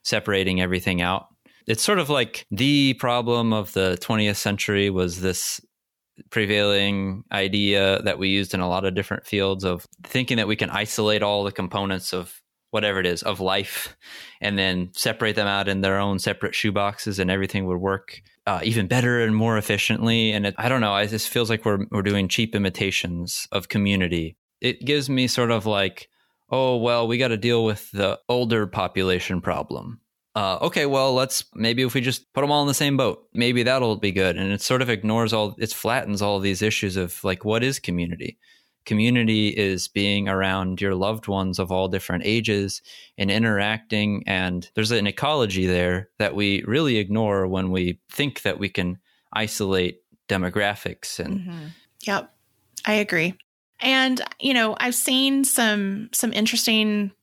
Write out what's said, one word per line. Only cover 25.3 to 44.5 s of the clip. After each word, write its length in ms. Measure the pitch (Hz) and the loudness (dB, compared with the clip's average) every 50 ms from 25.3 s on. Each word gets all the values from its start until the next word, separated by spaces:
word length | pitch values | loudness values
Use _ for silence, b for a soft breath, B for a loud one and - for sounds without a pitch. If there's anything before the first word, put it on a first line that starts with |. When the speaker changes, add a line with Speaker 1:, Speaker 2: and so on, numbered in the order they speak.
| - - 120 117 | 2 0 2 2
Speaker 1:
of 140 | 117 110 98 | 2 0 0
like, 460 | 110 107 101 98 95 92 - - _ _ _ _ _ _ _ _ _ | 0 0 2 0 0 -2 -8 -20 _ _ _ _ _ _ _ _ _
"Oh, 260 | 123 131 131 127 127 | 0 2 2 2 2
well, 320 | 120 113 120 120 120 117 113 | 2 2 2 2 2 2 0
we 100 | 117 120 | 0 0
gotta 180 | 131 123 117 | 2 0 0
deal 280 | 104 101 120 120 117 113 | 0 2 2 2 4 2
with 260 | 110 107 104 - - | 2 0 -2 -8 -12
the 280 | - 101 98 95 - - _ - | -4 -2 0 0 0 -4 _ -2
older 380 | 123 123 123 113 117 110 104 | 0 0 2 2 2 2 0
population 760 | 92 - 110 92 90 - 95 92 92 90 90 - - 92 87 | 0 -2 -2 -2 0 0 0 2 2 2 0 0 -2 -4 -2
problem. 600 | - - 85 - - - - 64 - - - - _ _ _ _ _ _ _ | -2 -2 -2 -2 -4 -6 -8 -10 -10 -12 -14 -16 _ _ _ _ _ _ _
Uh, 220 | - 101 95 92 - | -2 0 0 0 0
okay, 220 | - 165 160 175 147 | -2 0 0 0 0
well, 300 | 143 135 135 131 135 127 | 2 2 2 2 4 2
let's, 300 | 127 131 131 - - - _ _ | 2 0 0 -2 -6 -6 _ _
maybe 280 | - 110 113 120 123 | -2 0 0 2 2
if 120 | 131 123 - | 0 0 0
we 60 | 139 | 0
just 320 | 120 131 127 - _ _ | 0 0 -2 -4 _ _
put 100 | _ 131 | _ 0
'em 80 | 143 147 | 2 2
all 120 | 147 147 | 2 2
in 40 | 143 | 2
the 80 | 143 135 | 2 2
same 220 | - 156 143 139 | 2 2 2 2
boat, 320 | 135 131 107 - - - _ | 2 2 0 0 -4 -12 _
maybe 300 | _ 117 120 123 123 120 | _ 0 2 2 2 2
that'll 340 | 117 123 131 135 127 113 107 | 2 2 2 2 2 0 0
be 140 | - - 101 | 0 0 0
good." 260 | 87 95 92 90 82 | 2 2 2 2 2
And 160 | 87 95 98 | 0 0 -2
it 80 | 101 101 | -2 -2
sort 220 | - - 127 127 | 0 0 0 2
of 60 | 131 120 | 2 0
ignores 440 | 117 98 101 107 110 117 117 110 | 0 0 0 0 2 2 2 2
all, 220 | 113 110 107 101 - - | 2 0 0 -2 -2 -4
it 140 | 117 107 | -6 -6
flattens 500 | - - - 110 120 131 - 101 104 95 | -6 -4 -2 0 0 0 -2 -2 -2 -2
all 180 | 104 101 101 98 | 0 0 0 0
these 220 | 98 101 95 90 | 0 0 0 2
issues 340 | 107 107 - - - 95 90 | 0 0 0 0 -2 -2 -2
of, 260 | 95 90 85 - - | -2 -4 -4 -6 -6
like, 220 | - 98 92 90 - | -4 -4 -4 -2 0
what 180 | 107 107 113 | 0 0 2
is 160 | 120 135 139 - | 2 0 -2 -4
community? 600 | - - 90 87 87 85 85 - - - - b b b b b b b b b _ | -4 -4 -2 -2 -2 -4 -6 -8 -10 -12 -12 b b b b b b b b b _
Community 640 | - 113 107 110 120 123 123 113 113 110 107 107 104 | -2 0 2 4 4 4 4 4 4 4 4 2 2
is 380 | - 107 104 98 95 90 - - | 2 2 0 0 0 -2 -4 -4
being 400 | _ 101 101 101 101 101 101 98 | _ 0 2 2 2 2 2 0
around 520 | 95 95 95 95 95 95 92 92 92 90 | 0 2 2 2 0 0 0 -2 -2 -2
your 140 | 101 98 95 | 0 0 0
loved 340 | 92 95 101 110 110 - - | 0 0 0 -2 -4 -4 -2
ones 300 | 98 95 95 95 90 - | -2 0 0 -2 -2 -4
of 120 | 95 87 | -2 -2
all 180 | 92 92 95 92 | 0 0 0 0
different 360 | 95 95 - - 90 87 - | -2 -4 -4 -4 -4 -2 0
ages 560 | 101 110 117 110 113 104 101 98 95 - - B B B B B B B | 0 0 2 2 0 0 0 0 -2 -6 -10 B B B B B B B
and 140 | - 98 98 | -4 -2 0
interacting. 920 | 101 110 113 113 107 98 101 104 110 110 - _ 110 107 104 104 104 98 - | 2 2 2 2 2 2 0 0 -2 -4 -4 _ -2 0 0 0 -2 -2 -2
And 420 | - 95 92 92 90 | -2 -2 0 0 -2